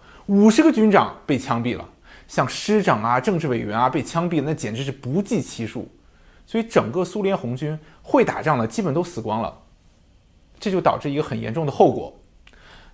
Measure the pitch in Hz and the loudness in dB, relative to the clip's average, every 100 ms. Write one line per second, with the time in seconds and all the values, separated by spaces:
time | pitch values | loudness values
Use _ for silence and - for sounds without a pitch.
0 | - - - 196 214 226 311 220 214 190 | -20 -12 0 6 6 6 4 6 4 4
1 | 107 - - 135 - 117 120 98 - _ | 2 -4 -4 -2 -2 -2 -2 -6 -10 _
2 | - - - - 127 - - 214 180 117 | -20 -20 -8 -4 -2 -2 0 2 2 2
3 | 113 123 214 170 156 117 104 110 131 156 | 2 0 0 0 0 -2 -2 0 0 0
4 | 156 165 175 160 143 156 107 113 139 - | -4 -4 -2 -2 -2 -4 -6 -6 -8 -8
5 | 123 165 202 202 - - 110 117 - _ | -4 -4 -2 -2 -4 -8 -8 -8 -12 _
6 | _ _ _ _ - 226 226 - 107 165 | _ _ _ _ -8 -6 0 0 0 -2
7 | 180 214 196 190 117 127 151 156 - - | -4 -2 -2 -2 -4 -6 -6 -8 -12 -20
8 | - 277 - - 143 131 113 - 180 151 | 0 2 2 0 0 0 -2 -2 -2 -2
9 | 175 - 107 110 107 - _ _ _ _ | -4 -6 -6 -4 -6 -10 _ _ _ _
10 | _ _ _ _ _ - 214 185 151 - | _ _ _ _ _ -8 -4 0 2 0
11 | 147 143 151 113 113 139 151 - 82 - | -2 -4 -4 -6 -6 -4 -2 4 4 4
12 | 69 - _ _ _ - - - - | -6 -14 _ _ _ -20 -20 -20 -20